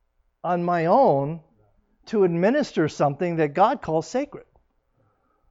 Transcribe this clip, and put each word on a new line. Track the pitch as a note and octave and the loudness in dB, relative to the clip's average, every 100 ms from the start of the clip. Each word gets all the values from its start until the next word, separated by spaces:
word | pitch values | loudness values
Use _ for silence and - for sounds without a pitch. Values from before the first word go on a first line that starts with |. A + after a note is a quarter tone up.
| _ _ _ _ | _ _ _ _
on | D#3+ F3 | -4 -2
my | F3 F3 D#3+ | -2 0 2
own | A3+ B3 C#3 C#3 E3 _ _ _ _ _ _ - | 4 4 2 -2 -8 _ _ _ _ _ _ -6
to | G#3+ | 0
administer | F#3 E3+ F#3+ D4 B3+ - D3+ | 2 2 2 2 -2 -2 -2
something | - D3 - F3 E3 | 0 -2 0 -4 -2
that | D3+ | -2
God | C#3+ G#3+ C#4+ | 2 0 0
calls | - D#3+ D#3+ | -4 -4 -4
sacred. | B3+ C#4+ - - _ _ _ _ _ _ _ _ _ _ | -6 -6 -12 -20 _ _ _ _ _ _ _ _ _ _